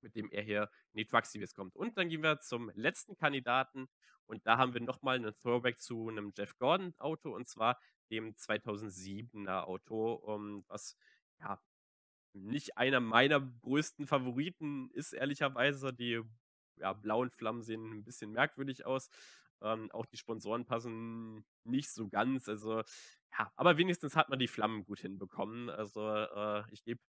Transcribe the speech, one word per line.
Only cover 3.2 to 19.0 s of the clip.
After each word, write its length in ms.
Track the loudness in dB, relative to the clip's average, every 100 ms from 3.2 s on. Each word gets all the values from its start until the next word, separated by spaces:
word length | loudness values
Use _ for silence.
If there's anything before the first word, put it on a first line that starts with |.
| 0 2 2 2 2 -6 -12 _ _ _ _
und 200 | -4 6
da 100 | 8
haben 160 | 8
wir 80 | 4
noch 200 | -4 -2
mal 180 | 0 2
'nen 160 | 0 -4
Throwback 420 | 2 2 2 -2
zu 300 | -6 -4 -4
'nem 220 | -4 -6 -6
Jeff 220 | -8 0
Gordon 360 | 2 4 2 -4
Auto, 360 | -4 -4 -6 -8
und 120 | -10
zwar 320 | 2 2 2 _ _ _
dem 260 | -6 -6 -12
zweitausendsiebener 1300 | -2 -2 -2 -6 -6 -10 -8 -8 -10 -8 -4 -2 -2
Auto, 560 | -8 _ -2 0 -2 -4
ähm, 360 | -6 -6 -10 -10
was, 300 | -12 -12 -16 _ _ _ _
ja, 220 | -8 -8 _ _ _ _ _ _ _
nicht 440 | -16 -4 -4 -4 2
einer 220 | 4 4
meiner 400 | 6 6 8 6
größten 680 | 2 -10 0 2 2 -6 0
Favoriten 840 | 2 2 0 -2 -4 -6 -6 -6
ist, 220 | -8 -8
ehrlicherweise. 800 | -4 -2 0 0 2 2 2 -4
Die, 280 | -4 -2 -2 -4 -16 _ _ _ _
ja, 160 | -4
blauen 380 | -2 0 2 2
Flammen 300 | -2 -4 -4
sehen 280 | -6 -8 -6
ein 120 | -10 -12
bisschen 260 | -12 -6
merkwürdig 540 | 2 2 2 -6 -6 -2
aus. 240 | -2